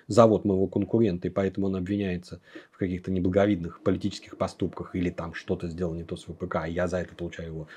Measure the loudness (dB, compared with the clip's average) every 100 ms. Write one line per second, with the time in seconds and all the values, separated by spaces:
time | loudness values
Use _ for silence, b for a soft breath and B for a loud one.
0 | b 8 8 8 4 2 2 0 2 2
1 | 2 2 -2 0 0 0 -2 -2 -2 -2
2 | -2 -4 -8 -18 B B B -6 -4 -4
3 | -2 0 2 4 4 2 -2 -4 0 0
4 | -2 -6 -10 -6 -4 -2 -6 -6 -6 -2
5 | -2 -4 -8 -8 -6 -4 -4 -4 -4 -4
6 | -8 -10 -12 -10 -6 -4 -4 -2 -2 -2
7 | -4 -8 -10 -8 -10 -10 -12